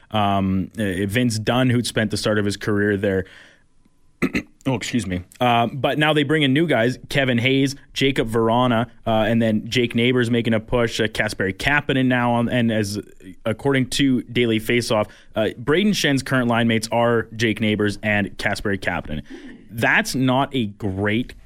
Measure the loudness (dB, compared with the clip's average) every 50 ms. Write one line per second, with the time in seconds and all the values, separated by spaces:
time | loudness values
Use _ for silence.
0 | -12 -4 -2 0 2 2 2 2 0 0 0 -2 -2 -4 -6 -6 -4 -4 -2 -2
1 | -2 -2 0 0 0 0 0 -2 -2 0 2 2 2 2 2 0 0 -2 -2 -2
2 | -2 0 -2 -2 0 0 0 0 0 -2 -2 -4 -2 -2 0 2 2 2 0 2
3 | 0 0 0 0 -2 -4 -10 -20 -20 -20 -20 _ _ _ _ _ _ _ _ _
4 | _ _ _ -4 -4 -2 -2 -4 -6 -8 -14 _ -4 -2 -2 -2 -2 -2 -2 -2
5 | -2 -2 -4 -6 -6 -8 -6 -2 2 2 4 4 2 0 -2 -2 -2 0 0 2
6 | 2 2 2 2 2 2 2 2 2 2 2 2 2 2 2 2 2 2 0 -4
7 | -8 -4 -2 0 2 2 2 2 2 2 2 2 2 0 -2 -6 -16 -12 -4 -2
8 | 0 0 0 0 -2 0 0 0 2 2 2 2 2 2 2 0 0 -2 -6 -8
9 | -4 0 0 2 2 2 2 2 2 2 0 0 -2 -2 -2 0 0 0 0 0
10 | 2 2 2 2 2 0 0 0 0 0 -2 -2 -2 -2 0 0 0 0 0 -2
11 | -4 -2 -2 -2 -4 -4 -4 -4 -4 -4 -4 -2 -2 0 0 0 0 0 0 0
12 | 2 2 2 2 2 2 2 2 0 0 0 0 0 2 2 0 -2 -2 -4 -8
13 | -10 -12 -16 -20 -20 -20 -16 -8 -6 -6 -4 -2 0 0 0 0 0 0 0 0
14 | 2 2 2 0 -2 -2 -2 0 2 2 2 0 0 0 0 0 0 0 0 0
15 | 0 -2 -6 -20 -18 -8 -4 -2 -2 -2 -2 -4 -2 0 2 2 2 2 0 2
16 | 0 0 0 0 0 0 0 0 2 2 2 2 2 2 0 0 -2 -2 0 0
17 | 2 2 2 0 -2 -4 -6 -2 0 0 0 0 0 0 0 2 0 -2 -2 -2
18 | -2 0 0 0 0 -2 -4 -6 -4 -4 -4 -4 -4 -4 -4 -2 -4 -4 -4 -4
19 | -6 -6 -8 -10 -10 -12 -16 -18 -16 -18 -18 -20 -20 -14 -6 -2 0 2 2 2
20 | 0 0 -2 0 2 2 2 2 0 0 0 -2 -2 -4 -4 -6 -6 -4 -2 -2
21 | 0 0 0 -2 -2 -6 -10 -20 -20